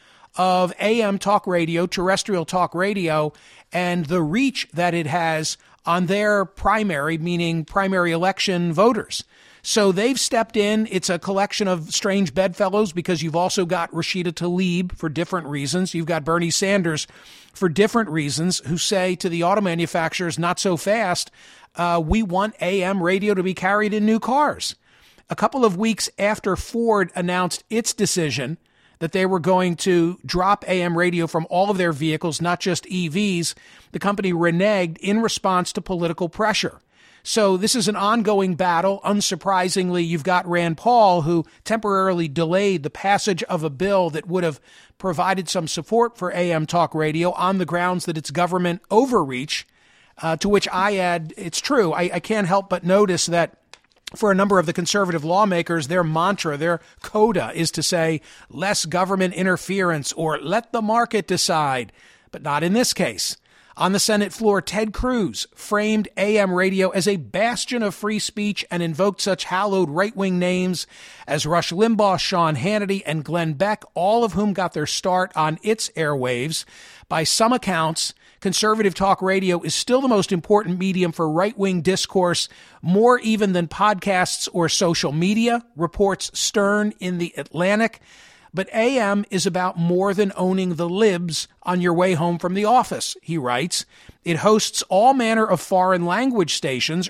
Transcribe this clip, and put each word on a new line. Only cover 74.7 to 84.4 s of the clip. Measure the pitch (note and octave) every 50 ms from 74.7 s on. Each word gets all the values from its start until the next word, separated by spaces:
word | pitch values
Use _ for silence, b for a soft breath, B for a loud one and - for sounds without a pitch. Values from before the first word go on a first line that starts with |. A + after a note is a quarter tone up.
| -
their | D#3+ D3+
start | - - - - F#3+ F3+ F#3 F#3 F#3+ -
on | E3 D#3 D#3 D#3 E3 -
its | G#3 A3 A3 - -
airwaves. | - D#3+ D#3+ D3 D3 C#3 B2+ B2 B2+ A#2+ B2+ D#3+ D#3+ - - B B B B B B B B B
By | D#3+ D#3+ D#3+
some | - - - A3+ A3+ B3+
accounts, | B3 - - F#3 E3 D#3+ D#3+ D#3+ - - - - b b b b b
conservative | b G3 F3+ - - G#3+ G#3+ A3 G#3+ G3 E3+
talk | - G3 G3 F#3+ - F#3
radio | F#3 F#3+ F#3+ F#3+ F3+ F3 E3+
is | - D#3+ -
still | - - - A#3+ C4
the | C4+ C4
most | A#3 G3+ F3+ - G3
important | F3 - - G#3 G#3 G#3+ D#3+ F3+ F3+
medium | F#3 F#3+ F#3 F#3+ F3+ F3 D#3+
for | - E3+ D#3
right-wing | D3+ E3 F#3+ G#3+ A#3 - G3 G3 F#3 F3 C#3+
discourse, | F3+ F#3+ - - - - G3 F3+ F3 E3+ - - - B B B B B B B
more | D#3 F3+ G3+ A3+ A#3+ B3 B3
even | - A3 A3 G#3 G#3+ G3 F#3
than | F3+ E3+ D#3+
podcasts | - - G3 G#3+ G#3+ F3+ - G3+ F#3+ F3+ F3+ - - -